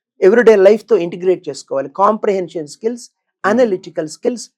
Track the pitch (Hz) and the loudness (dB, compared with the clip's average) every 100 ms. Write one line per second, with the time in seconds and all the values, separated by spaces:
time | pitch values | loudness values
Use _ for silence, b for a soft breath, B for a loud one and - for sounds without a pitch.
0 | _ _ 190 226 226 208 190 220 - 208 | _ _ 2 6 6 6 4 2 0 -2
1 | 170 180 185 165 151 131 - 135 139 - | -2 -4 -2 -2 -6 -14 -8 -8 -6 0
2 | 202 220 214 190 165 170 147 - 220 240 | 0 0 -2 -4 -6 -10 -12 -8 -8 -8
3 | - _ _ _ 190 226 233 185 175 165 | -16 _ _ _ -2 0 0 -2 -8 -10
4 | 156 - 247 240 - | -10 -8 -8 -8 -14